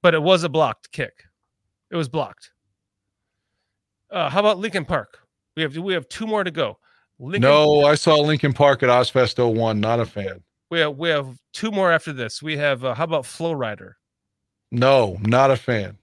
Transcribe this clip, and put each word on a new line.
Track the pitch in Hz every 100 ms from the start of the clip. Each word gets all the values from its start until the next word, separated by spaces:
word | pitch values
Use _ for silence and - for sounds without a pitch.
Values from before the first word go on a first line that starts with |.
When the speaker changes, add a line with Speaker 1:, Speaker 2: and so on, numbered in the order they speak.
Speaker 1:
But | 175
it | 160
was | 156 185
a | 165
blocked | 156 139 110 _
kick. | - 123 _ _ _ _ _ _ _ _
It | 170
was | 139
blocked. | 151 117 - - _ _ _ _ _ _ _ _ _ _ _ _ _ _ _ _
Uh, | 185 147
how | 165
about | 208 190
Lincoln | 214 180 143
Park? | 160 - _ _ _ _ -
We |
have, | 156 151
we | 190
have | 180 131
two | - 220
more | 214
to | 180
go. | 151 120 - _ _ _ _
Lincoln | 127 196
Speaker 2:
No, | 131 147 151 147 143
I | 151
saw | - 151
Lincoln | 147 156 143
Park | 123 143 135
at | 127
Ozfest | 123 123 131 123 -
oh | 120
one. | 113 113 107
Not | 107 117
a | 110
fan. | 104 98 95 _ _ _
Speaker 1:
We | 165
have, | 151 139
we | 170
have | 151 135 123 _
two | - 220
more | 208 185
after | 165 -
this. | 135 113 -
We | 156 151
have, | 147 131
uh, | 127
how | 117 165
about | 160 120
Flow | - 165
Rider? | 151 117 104 95 _ _ _ _ _ _ _ _
Speaker 2:
No, | - 131 135 107 90
not | 104 123 135
a | 127
fan. | - 113 98 101